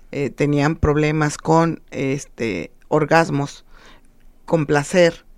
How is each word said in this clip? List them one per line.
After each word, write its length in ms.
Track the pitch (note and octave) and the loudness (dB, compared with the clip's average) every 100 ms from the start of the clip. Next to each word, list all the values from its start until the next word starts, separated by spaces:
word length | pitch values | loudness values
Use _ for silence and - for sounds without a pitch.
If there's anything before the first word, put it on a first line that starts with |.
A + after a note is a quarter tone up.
| - | -12
eh, 180 | - C3+ | -6 -6
tenían 460 | - D3 C#3+ C#3+ D#3+ | -2 0 2 0 0
problemas 640 | D#3 D3 D3+ D#3 D3+ - | 0 2 0 0 -2 -2
con, 460 | - D#3+ E3 - - | 0 2 2 -2 -10
este, 800 | B2+ C3+ D3 - - A#2 F2+ C#2+ - - | -6 -4 -4 -8 -8 -6 -4 -8 -14 -2
orgasmos, 760 | D3+ D3 D#3+ D#3+ C#3+ C#3 - - - - - - _ - - | -2 2 2 2 -2 -4 -10 -20 -20 -20 -20 -20 _ -20 -18
con 220 | - E3 C#3+ | -4 -2 0
placer, 600 | D3 D3 F#3+ E3+ - - | 0 2 2 2 0 -14